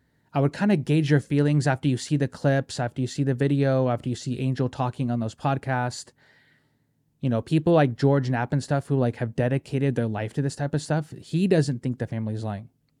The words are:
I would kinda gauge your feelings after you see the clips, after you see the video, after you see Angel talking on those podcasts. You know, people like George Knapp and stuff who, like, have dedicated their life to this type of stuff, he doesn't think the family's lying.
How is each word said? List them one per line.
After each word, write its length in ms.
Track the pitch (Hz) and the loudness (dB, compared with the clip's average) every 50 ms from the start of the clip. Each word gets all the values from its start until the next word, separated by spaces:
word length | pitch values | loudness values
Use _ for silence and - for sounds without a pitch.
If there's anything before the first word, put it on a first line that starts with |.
| _ _ _ _ _ _ - | _ _ _ _ _ _ 0
I 80 | 143 | 0
would 100 | 139 143 | 0 0
kinda 240 | - - 196 208 208 | 0 0 2 2 2
gauge 360 | 156 131 - 147 160 156 139 | 2 2 2 2 2 4 4
your 80 | 151 139 | 4 2
feelings 480 | - - 147 143 147 147 147 147 123 143 | 2 2 0 2 2 4 4 2 2 2
after 200 | 135 127 - 147 | 0 0 0 0
you 80 | 127 | -2
see 220 | 120 - - 151 139 | -2 -2 -2 0 0
the 100 | 139 127 | 0 -2
clips, 520 | - - - 143 139 135 131 - - - | -4 -2 0 2 2 2 0 -4 -6 -4
after 200 | 127 120 - - | -4 -4 -2 -4
you 80 | 127 120 | -4 -4
see 160 | - - 139 | -2 -2 -2
the 120 | 135 131 | 0 0
video, 520 | 123 139 143 143 139 139 135 131 131 131 127 | 0 2 2 2 2 2 2 2 2 2 2
after 220 | 120 117 - 127 | 0 -2 -2 -4
you 60 | 120 | -6
see 240 | - - 135 120 113 | -6 -6 -6 -4 -2
Angel 280 | 131 131 131 123 131 123 | -2 -2 0 0 -2 -2
talking 440 | - - 127 123 - - 135 120 | -2 -2 -4 -4 -2 -4 -2 -2
on 80 | 120 120 | -2 -2
those 160 | 113 110 - | -2 -4 -6
podcasts. 760 | - - 143 139 131 - 135 131 123 123 123 - - - - _ _ _ _ _ _ _ _ _ _ _ _ _ _ _ _ _ _ _ _ _ - | -4 -2 -2 -2 -2 -2 -2 -2 -2 -2 -4 -6 -8 -14 -18 _ _ _ _ _ _ _ _ _ _ _ _ _ _ _ _ _ _ _ _ _ -6
You 80 | - 131 | -4 -2
know, 120 | 120 113 | 0 -2
people 320 | 113 - 156 160 151 175 170 | 0 0 0 2 4 4 6
like 240 | 160 147 131 117 - | 6 6 4 2 2
George 320 | - 139 139 143 127 127 | 2 4 4 4 2 0
Knapp 240 | 131 117 120 123 - | -2 -2 -2 0 -2
and 100 | 143 - | -2 -2
stuff 240 | - 147 139 - - | 0 -2 -2 -2 0
who, 100 | 143 135 | 0 0
like, 200 | 127 120 117 - | 2 0 0 -2
have 180 | 127 113 110 | -6 -6 -2
dedicated 580 | - 120 123 135 135 - - - 135 139 139 123 | -2 0 0 0 -2 -4 -4 -4 -2 0 0 0
their 140 | 120 117 113 | 0 -2 -2
life 240 | 107 104 110 107 - | -2 -4 -6 -6 -4
to 80 | 143 | -4
this 140 | 135 143 - | -4 -4 -4
type 180 | - 147 139 - | -4 -6 -4 -4
of 80 | 147 | -4
stuff, 300 | 147 - 151 160 156 - | -2 -2 -2 -4 -4 -6
he 360 | - - - - - 165 190 190 | -12 -20 -12 -4 -2 0 2 4
doesn't 360 | 190 165 139 135 131 120 - | 4 4 2 2 -2 -4 -4
think 160 | 127 120 - | -6 -4 -4
the 80 | 117 - | -6 -6
family's 380 | 113 113 110 110 107 110 110 | -6 -6 -4 -4 -4 -6 -6
lying. 240 | 107 101 98 110 117 _ _ _ _ _ _ | -6 -8 -8 -10 -16 _ _ _ _ _ _